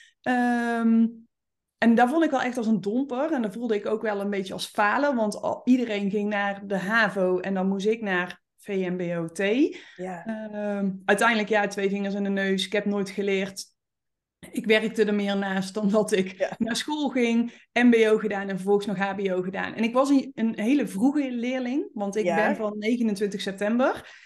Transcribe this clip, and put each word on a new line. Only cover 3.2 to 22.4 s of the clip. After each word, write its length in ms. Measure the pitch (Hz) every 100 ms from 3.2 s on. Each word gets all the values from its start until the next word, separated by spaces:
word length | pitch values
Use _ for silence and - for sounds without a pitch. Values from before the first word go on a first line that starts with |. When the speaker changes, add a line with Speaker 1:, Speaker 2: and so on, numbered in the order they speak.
| 311
Speaker 1:
En 100 | 294
dat 120 | 220
voelde 220 | 226 240 208
ik 100 | -
ook 160 | 220
wel 200 | 214 202
een 80 | 202
beetje 240 | 196 190
als 140 | 180 -
falen. 480 | - 208 220 285 247
Want 260 | 214 -
al, 200 | - -
iedereen 460 | - 254 226 208 202
ging 200 | 208 208
naar 380 | 208 202 196 202
de 100 | 196
havo 640 | 180 226 214 190 185 180
en 140 | 190
dan 140 | 190 190
moest 180 | 196 202
ik 140 | 233
naar 400 | 214 180 180 - _ _
V 100 | -
M 300 | 196 180 180
B 200 | 175 175
O 100 | 165
T. 120 | 165 196 240 339 - - -
Speaker 2:
Ja. 300 | 180 175 226
Speaker 1:
Ehm, 640 | 220 214 208 208 202 196 190 -
uiteindelijk, 440 | 202 226 226 208
ja, 180 | 214 202
twee 220 | 202 196
vingers 240 | 202 196
in 100 | 196
de 60 | 202
neus. 360 | 196 196 190 190
Ik 60 |
heb 140 | 208 208
nooit 240 | 202 190
geleerd. 560 | - 202 196 196 190 - _ _ _ _ _ _ _ -
Ik 140 | - 196
werkte 400 | 220 220 - 208
er 80 |
meer 240 | 208 202 202
naast 360 | 196 190 190
dan 160 | 214 208
dat 220 | 214 208
ik 260 | 190 185 -
Speaker 2:
Ja. 180 | 190 -
Speaker 1:
naar 180 | 226 233
school 340 | - 302 285
ging, 580 | 254 233 233 240 - _
M 160 | 233 247
B 60 | 233
O 220 | 220 214
gedaan 300 | 214 202 196
en 60 | 185
vervolgens 300 | 190 202 202
nog 120 | 185
H 180 | 196 196
B 160 | 196
O 100 | 185
gedaan. 320 | 180 190 185
En 100 | -
ik 100 | 226
was 160 | 240 277
een, 220 | 277 262 -
een 240 | 226 220
hele 280 | 214 285 208
vroege 440 | 190 254 294 262
leerling, 580 | 247 240 262 247 277 403
want 220 | 220 202 202
ik 100 | 175
Speaker 2:
Ja. 100 |
Speaker 1:
ben 200 | 170